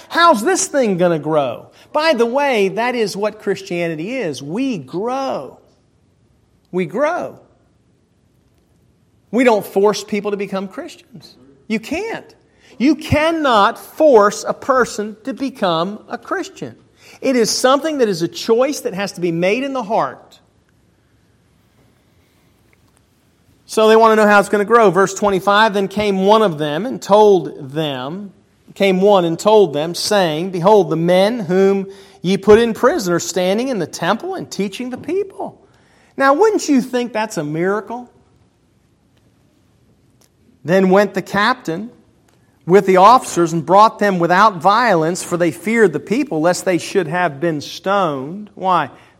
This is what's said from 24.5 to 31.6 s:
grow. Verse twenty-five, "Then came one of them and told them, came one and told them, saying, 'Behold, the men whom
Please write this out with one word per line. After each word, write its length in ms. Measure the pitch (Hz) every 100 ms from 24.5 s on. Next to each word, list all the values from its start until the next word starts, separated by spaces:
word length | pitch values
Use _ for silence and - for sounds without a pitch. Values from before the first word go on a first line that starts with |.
| 214 202
grow. 240 | 233 208
Verse 240 | 170 190
twenty-five, 580 | - 202 190 190 202 220
"Then 160 | 202 190
came 380 | 208 214 190 190
one 160 | 220
of 160 | 214 151
them 260 | 151 151
and 160 | 240 214
told 680 | - 208 214 185 - - 135
them, 640 | 143 151 131 131 185 202 - _ _ -
came 260 | - 196 185
one 240 | 196 196
and 140 | 170 165
told 340 | 208 214 185
them, 220 | 143 165
saying, 560 | 170 - 208 175 151 190
'Behold, 400 | 180 180 214 160
the 60 | 160
men 440 | 170 180 196 240
whom 460 | 165 185